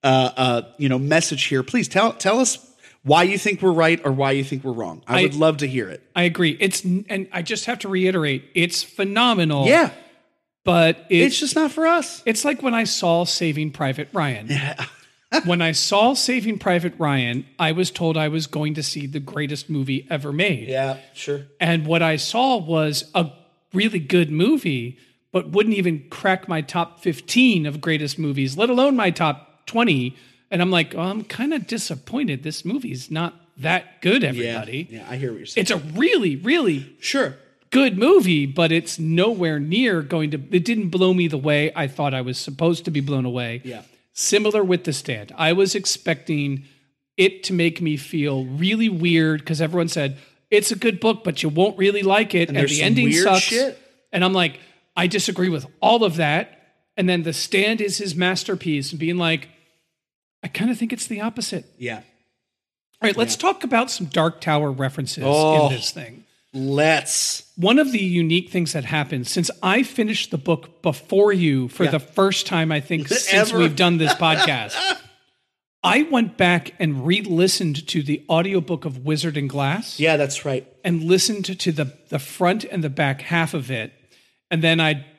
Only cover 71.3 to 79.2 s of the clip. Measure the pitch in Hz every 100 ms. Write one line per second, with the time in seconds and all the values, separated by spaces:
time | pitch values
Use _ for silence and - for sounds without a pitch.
71.3 | 196 165 135 123 - 170 147 - - 196
72.3 | 190 - 175 160 151 139 165 139 139 -
73.3 | 196 220 185 165 143 180 170 156 - 165
74.3 | 160 359 131 107 - 381 - - _ _
75.3 | _ _ _ _ _ 180 226 311 262 233
76.3 | - 180 175 - - 165 139 135 196 208
77.3 | 165 185 - 170 143 - 165 143 147 -
78.3 | 165 185 190 170 170 156 131 135 151